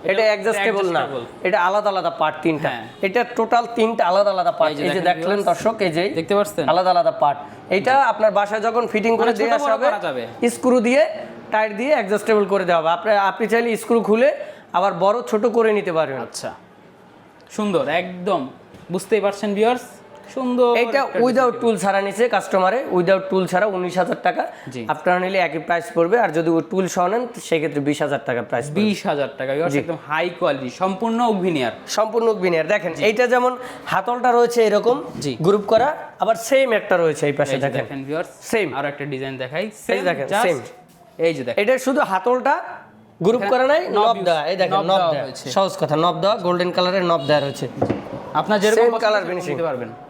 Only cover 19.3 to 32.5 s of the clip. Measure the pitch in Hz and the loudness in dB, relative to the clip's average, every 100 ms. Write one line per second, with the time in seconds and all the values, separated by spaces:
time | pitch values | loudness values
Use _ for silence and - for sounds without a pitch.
19.3 | 196 208 202 214 247 - - - - - | -2 -4 0 2 0 -4 -20 -20 -20 -12
20.3 | - 254 247 240 233 233 269 269 - 240 | -6 -2 2 4 4 2 0 0 0 2
21.3 | 254 254 - 233 208 190 196 202 196 233 | 4 2 2 0 0 0 0 0 0 0
22.3 | 202 - 196 185 226 285 185 175 190 185 | 0 0 2 2 0 0 0 4 2 2
23.3 | 190 185 180 214 185 180 175 180 - 185 | -2 0 0 0 -2 -4 -2 -2 0 -2
24.3 | 269 359 - - 127 110 151 - 180 185 | -2 -4 -6 -14 -10 -6 -2 0 0 0
25.3 | 190 170 160 151 170 165 - 170 233 202 | 0 0 -2 -2 -2 -2 0 2 4 2
26.3 | 156 165 165 156 185 170 190 180 220 247 | 2 2 2 0 -2 -2 0 0 0 -4
27.3 | - - 165 156 143 139 147 151 139 - | -10 -2 -2 0 -2 -2 0 0 -2 -2
28.3 | 120 113 123 135 160 214 202 196 151 135 | -4 -2 -4 -4 0 0 0 -2 -2 -4
29.3 | - 131 139 165 143 156 160 - 151 180 | -6 -4 -2 0 0 -2 -8 -4 -2 -2
30.3 | 175 175 139 127 - 190 190 226 226 240 | -2 -2 -2 -4 -4 -4 -2 -4 0 0
31.3 | 208 180 156 120 - - - 220 226 226 | 0 0 0 -2 -4 -6 -2 0 2 0
32.3 | 208 185 | 0 0